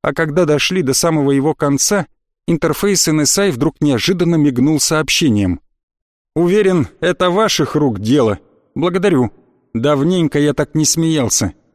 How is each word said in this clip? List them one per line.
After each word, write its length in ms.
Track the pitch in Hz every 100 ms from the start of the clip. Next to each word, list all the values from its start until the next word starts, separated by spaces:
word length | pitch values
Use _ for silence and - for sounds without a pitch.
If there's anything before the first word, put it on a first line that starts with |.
А 100 | 151
когда 320 | 143 160 156
дошли 380 | 165 147 - 185
до 120 | 135
самого 360 | 131 170 160 139
его 240 | 139 143
конца, 540 | 147 147 139 - 202 - _ _ _ -
интерфейс 580 | 170 170 147 202 190 -
Н 180 | 156 143
С 120 | -
I 140 | 202
вдруг 280 | 123 151 -
неожиданно 540 | 147 120 165 180 175
мигнул 460 | 165 147 123 139 151
сообщением. 800 | - 156 156 - 156 104 95 87 _ _ _ _ _ _ _
«Уверен, 540 | 156 175 208 190 180 123 _
это 300 | 175 175 180
ваших 460 | 180 220 - 151 151
рук 240 | 147 101
дело. 400 | 107 143 113 98 _ _ _
Благодарю. 560 | - 170 180 196 147 113 - _ _ _
Давненько 680 | 113 135 147 156 185 156 147
я 120 | 147
так 220 | 139 147
не 100 | 156
смеялся». 720 | 151 165 165 156 120 - 95 - _